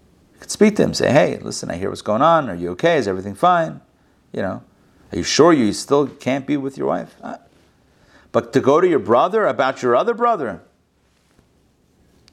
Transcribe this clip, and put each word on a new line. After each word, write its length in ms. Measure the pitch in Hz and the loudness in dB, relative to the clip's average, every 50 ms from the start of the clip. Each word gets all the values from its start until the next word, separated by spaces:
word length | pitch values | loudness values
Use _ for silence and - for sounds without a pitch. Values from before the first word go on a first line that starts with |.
| _ _ _ _ _ _ _ | _ _ _ _ _ _ _
You 60 | - | -20
could 100 | - - | -14 -6
speak 260 | - - 202 214 208 | 0 2 2 2 4
to 60 | - - | 2 0
him, 100 | - - | 0 0
say, 180 | - - - 120 | -2 0 2 2
"Hey, 260 | 147 180 160 123 - - | 2 2 2 0 -6 -10
listen, 280 | - - - - - | -10 -10 -10 -8 -8
I 60 | 87 | -8
hear 140 | 87 95 98 | -6 -6 -8
what's 100 | 98 - | -8 -8
going 220 | - - 107 113 139 | -6 -4 -2 0 2
on. 260 | 160 170 160 143 117 | 2 2 2 0 -4
Are 60 | 90 | -6
you 160 | 87 87 87 | -6 -6 -6
okay? 260 | 90 - - 165 170 | -4 -2 0 0 2
Is 100 | 151 123 101 | 0 0 -2
everything 260 | 92 92 92 101 98 | -4 -4 -6 -10 -6
fine? 460 | - - 175 180 170 165 160 151 139 - _ _ _ _ _ _ _ _ _ - | 0 0 2 2 2 -2 -4 -8 -12 -20 _ _ _ _ _ _ _ _ _ -10
You 80 | - | -8
know, 220 | 101 92 101 113 - _ _ _ _ _ _ _ _ _ - | -6 -6 -8 -10 -14 _ _ _ _ _ _ _ _ _ -6
are 40 | 98 | -6
you 40 | 85 | -4
sure 300 | - - - 143 175 165 | 0 4 6 6 6 6
you 200 | 147 117 104 92 | 4 4 2 0
still 320 | - - - 139 143 147 | -2 -2 0 0 0 0
can't 400 | 131 - - - - 131 139 131 | 0 -4 -8 -6 -6 -4 -4 -4
be 100 | 135 147 | -4 -4
with 220 | 143 135 135 135 143 | -4 -6 -8 -8 -6
your 80 | 135 | -4
wife?" 300 | 139 151 - - - - _ - | -4 -4 -4 -6 -10 -16 _ -16
Uh, 140 | - - - _ _ _ _ _ _ _ _ _ _ _ _ _ _ _ _ _ _ - | -16 -16 -16 _ _ _ _ _ _ _ _ _ _ _ _ _ _ _ _ _ _ -2
but 200 | 117 117 - - | -2 0 0 0
to 60 | 135 | 0
go 200 | - 131 139 160 | 4 4 4 4
to 80 | 185 180 | 4 4
your 100 | 165 131 | 2 2
brother 480 | 101 101 113 123 151 185 190 220 208 | 2 2 2 4 4 2 0 0 0
about 360 | 160 127 110 135 131 135 - - | 0 0 0 -2 -2 -2 -2 0
your 120 | 127 120 | 2 2
other 180 | 131 175 214 240 | 2 2 0 -2
brother, 480 | 202 240 240 226 190 143 110 95 87 - _ _ _ _ _ _ _ _ _ _ _ _ _ _ _ _ _ _ _ _ _ _ _ _ _ _ _ _ _ _ _ _ _ | -2 0 0 0 -2 -4 -6 -8 -10 -14 _ _ _ _ _ _ _ _ _ _ _ _ _ _ _ _ _ _ _ _ _ _ _ _ _ _ _ _ _ _ _ _ _